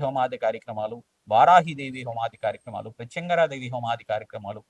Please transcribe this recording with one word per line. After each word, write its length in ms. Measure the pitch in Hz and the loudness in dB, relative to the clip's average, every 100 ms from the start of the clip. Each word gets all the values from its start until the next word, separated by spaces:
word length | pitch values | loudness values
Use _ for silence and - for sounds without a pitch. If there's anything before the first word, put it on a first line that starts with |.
హోమాది 340 | 139 135 127 123 | -2 0 -2 -2
కార్యక్రమాలు, 540 | 110 113 - 107 107 117 _ _ - | -4 -4 -8 -8 -8 -8 _ _ 0
వారాహిదేవి 760 | 110 151 180 165 143 135 127 120 | 6 8 8 6 -6 -8 -8 -8
హోమాది 320 | 117 117 _ | -6 -6 _
కార్యక్రమాలు, 460 | 110 101 - 101 110 - | -6 -6 -10 -10 -10 -12
ప్రత్యంగరాదేవి 720 | 120 170 175 170 156 139 127 | -12 -10 -2 2 2 0 -8
హోమాది 320 | 123 117 117 - | -6 -4 -4 -2
కార్యక్రమాలు 500 | 107 110 110 101 107 _ | -4 -4 -12 -10 -12 _